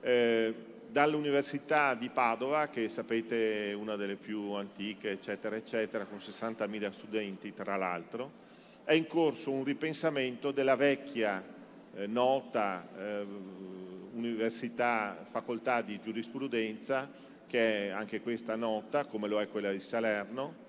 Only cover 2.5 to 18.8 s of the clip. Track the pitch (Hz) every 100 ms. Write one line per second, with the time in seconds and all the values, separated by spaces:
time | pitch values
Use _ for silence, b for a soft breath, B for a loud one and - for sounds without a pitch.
2.5 | 151 147 127 110 113 110 117 113 117 110
3.5 | 107 104 104 107 104 101 101 - 107 104
4.5 | 101 101 - 101 98 110 98 - 101 107
5.5 | 110 110 117 107 113 98 104 101 101 113
6.5 | 113 104 107 101 95 104 107 104 95 104
7.5 | 95 98 98 92 87 85 - 269 - B
8.5 | B B B - 160 156 165 160 139 -
9.5 | 135 135 139 156 156 160 147 127 120 143
10.5 | 135 135 127 143 139 - 117 107 95 98
11.5 | - - - - - 101 117 127 135 -
12.5 | 120 101 90 85 95 101 104 101 101 95
13.5 | 92 95 92 92 92 95 117 117 113 113
14.5 | 117 120 117 120 117 104 87 98 117 117
15.5 | 117 - 120 101 104 110 110 113 139 139
16.5 | 117 110 107 - 135 139 B B B -
17.5 | 120 113 107 101 95 107 107 - 113 113
18.5 | 113 117 110